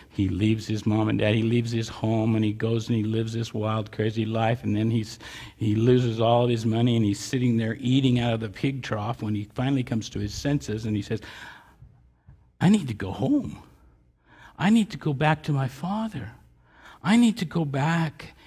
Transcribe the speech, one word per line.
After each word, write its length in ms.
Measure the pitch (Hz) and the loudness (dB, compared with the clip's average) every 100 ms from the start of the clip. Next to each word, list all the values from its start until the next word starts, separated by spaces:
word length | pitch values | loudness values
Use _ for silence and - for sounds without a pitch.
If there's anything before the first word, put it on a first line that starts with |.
| - | -10
he 220 | - 95 | -2 -2
leaves 360 | 90 107 110 107 | 2 2 2 -2
his 200 | 107 110 | -2 0
mom 240 | 107 110 | 2 2
and 80 | 110 | 2
dad, 160 | 107 | 2
he 80 | 110 | 2
leaves 280 | 113 120 117 | 2 0 0
his 200 | 117 113 | -2 -4
home, 460 | - 113 113 110 110 | -4 -2 0 2 2
and 80 | |
he 100 | 107 | 0
goes 340 | 107 113 117 110 | 0 -2 -2 0
and 80 | 117 | -2
he 80 | |
lives 300 | 107 110 113 | 0 -2 -2
this 180 | 113 110 | -4 -6
wild, 400 | 110 107 110 107 | -4 -2 -2 -4
crazy 320 | - 110 110 | -2 -2 -2
life, 400 | 110 113 113 117 | -2 0 0 0
and 100 | 104 | -2
then 160 | 104 110 | 0 0
he's, 280 | 113 107 - - - - - | 0 -2 -10 -16 -16 -16 -4
he 160 | 110 | 0
loses 460 | 107 117 127 123 113 | 2 6 6 4 2
all 220 | 113 120 | 4 4
of 40 | 123 | 4
his 160 | 117 | 2
money, 320 | 110 113 123 117 | 0 2 2 4
and 80 | |
he's 160 | 104 101 | 2 0
sitting 380 | - 131 123 113 | -2 0 2 2
there 180 | 113 113 | 0 -2
eating 400 | 123 131 131 123 | 0 2 4 2
out 140 | 120 | 2
of 80 | 113 | -2
the 80 | 110 | -4
pig 340 | 95 139 135 | -4 -4 -4
trough 400 | - 107 107 117 | -6 -4 -4 -4
when 120 | 110 | -4
he 100 | 104 101 | -4 -6
finally 280 | - 127 139 | -4 -2 0
comes 260 | 123 113 - | 0 -4 -4
to 100 | - | -6
his 140 | 104 | -6
senses, 540 | - 143 143 - 107 113 | -4 -2 -2 -2 -6 -2
and 100 | 107 | -4
he 60 | |
says, 180 | 101 110 - - - - - - - _ _ _ - - _ - | -2 -6 -8 -18 -18 -20 -20 -20 -20 _ _ _ -20 -20 _ 0
"I 80 | 147 | 4
need 180 | 214 143 | 4 2
to 60 | |
go 180 | 107 95 | -6 -8
home. 460 | 92 131 285 120 - - _ _ _ _ _ _ - - - | -4 0 0 -2 -12 -20 _ _ _ _ _ _ -20 -18 -2
I 120 | 185 | 2
need 200 | 226 208 | 4 2
to 40 | 147 | -2
go 160 | 156 | -4
back 300 | 135 156 156 | 0 2 0
to 100 | 156 | 0
my 160 | 143 131 | -2 -2
father. 640 | - 175 208 220 180 104 - _ _ _ - - - | -4 -6 -4 -6 -8 -12 -14 _ _ _ -20 -20 -6
I 160 | - 226 | 2 6
need 180 | 233 - | 6 2
to 60 | |
go 220 | 156 170 151 | -2 -2 -2
back. 640 | 135 147 165 160 - - - | 0 2 2 0 -4 -18 -20